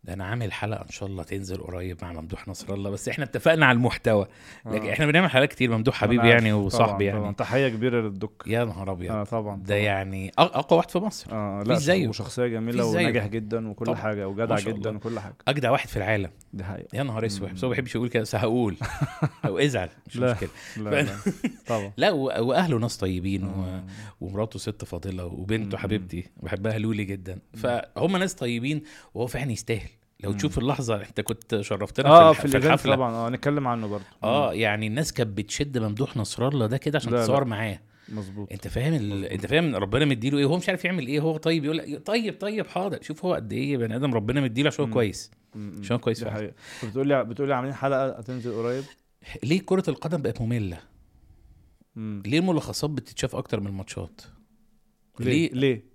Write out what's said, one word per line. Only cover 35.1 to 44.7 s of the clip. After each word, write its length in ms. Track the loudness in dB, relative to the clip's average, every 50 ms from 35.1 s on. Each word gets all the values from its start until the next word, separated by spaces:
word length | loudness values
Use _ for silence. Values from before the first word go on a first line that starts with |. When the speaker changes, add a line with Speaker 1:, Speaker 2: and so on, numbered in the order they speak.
| 0
Speaker 1:
كانت 240 | -2 -2 -2 -2 -6
بتشد 400 | -6 -6 -2 -4 -4 -2 0 -2
ممدوح 400 | 0 0 0 -2 -2 -2 -2 -4
نصر 300 | -4 -4 -2 -2 -2 0
الله 200 | 2 2 0 0
ده 100 | 0 -2
كده 200 | -2 0 -2 -2
عشان 140 | 0 0
Speaker 2:
لا، 60 | 0 2
لا. 60 | 2
Speaker 1:
تتصور 220 | 4 4 4 2
معاه. 340 | 2 -2 -2 -2 -4 -4 -6 -10 _ _ _ -16 -12
Speaker 2:
مظبوط. 420 | -10 -8 -8 -8 -10 -12 -10 -10
Speaker 1:
أنت 160 | -10 -10 -10 -6
فاهم 260 | -4 -2 0 2 0
ال-، 160 | 0 0 -2 -4
Speaker 2:
مظبوط. 180 | -4 -4 -4
Speaker 1:
أنت 140 | -6 -6 -2
فاهم 300 | 2 2 2 2 2 0
ربنا 300 | 0 -2 0 2 2 4
مديله 320 | 4 2 2 0 0 2 4
إيه؟ 80 | 4
هو 120 | 4 2 0
مش 120 | 0 -2
عارف 160 | -2 0 -2
يعمل 220 | -2 -2 -2 -2 0
إيه، 120 | -2 0
هو 180 | 0 0 -2 0
طيب، 280 | 0 2 2 2 2
يقول 120 | 0 -2 -2
لك: 240 | -4 -6 -10 -8 -4
"طيب، 340 | -2 0 0 0 -2 -4 -4
طيب، 280 | -6 -4 -2 -4 -4 -4
حاضر." 340 | -4 -4 -2 -2 -4 -6
شوف 240 | -8 -10 -10 -4 -2
هو 80 | 0 0
قد 200 | 0 -2 -4 -2
إيه 240 | -2 0 0 0 0
بني 180 | 0 -2 -2
آدم 180 | 0 0 2 2
ربنا 280 | 2 0 2 2 2
مديله 260 | 2 2 2 2 2
عشان 140 | 2